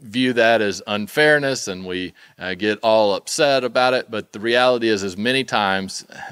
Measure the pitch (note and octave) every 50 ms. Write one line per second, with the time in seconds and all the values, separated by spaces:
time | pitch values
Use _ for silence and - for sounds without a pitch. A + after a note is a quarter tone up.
0 | C3 G#2+ G2+ B2+ B2+ B2+ A#2 A#2+ A2+ A2+ A#2 A2 G#2+ G2+ F2+ - - G#2+ G#2 G#2
1 | G#2 - - D3+ D3+ D3+ D3+ D3 C#3+ C3+ C3 - - G2+ F#2 F#2 F#2+ F#2 F2+ F#2
2 | F2+ E2+ - _ - _ _ - F2+ F#2 F#2 F2+ G#2 G#2+ G#2+ - - A2 A2 A2
3 | G#2+ G2+ F#2+ - - - - - D3+ C#3+ C3+ C3 B2 A#2+ A#2 B2+ B2+ B2+ B2+ B2
4 | - - A2+ G#2 G2 - - G#2 G#2 A#2 A#2+ B2 B2+ B2+ B2+ A#2 A2+ A2 G#2+ F#2+
5 | G2 F#2+ F2+ G2 G#2+ B2 C3 C3+ B2 - B2+ A2 G2+ F#2+ F#2+ F#2+ F#2+ F#2+ - -
6 | - - - - - -